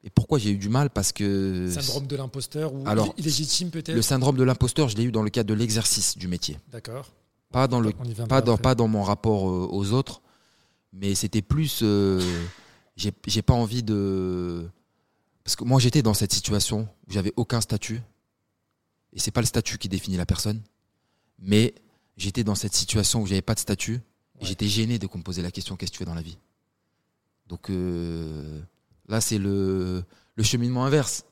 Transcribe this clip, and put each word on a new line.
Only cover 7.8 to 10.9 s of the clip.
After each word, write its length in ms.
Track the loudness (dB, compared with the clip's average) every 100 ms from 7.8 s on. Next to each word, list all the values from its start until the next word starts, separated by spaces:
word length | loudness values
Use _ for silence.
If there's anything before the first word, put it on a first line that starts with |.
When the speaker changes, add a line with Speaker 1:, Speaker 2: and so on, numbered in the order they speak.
Speaker 1:
le, 100 | 2 0
Speaker 2:
On 40 | -6
y 80 |
viendra 140 | -6 2
Speaker 1:
pas 140 | 4
dans, 120 | 6
Speaker 2:
après. 100 | 4
Speaker 1:
pas 120 | 4 4
dans 120 | 4
mon 160 | 2
rapport, 460 | 2 2 2 2 2
euh, 180 | 0 -2
aux 220 | -2 0
autres, 300 | 0 -2 -10 _ _ _ _ _ _ _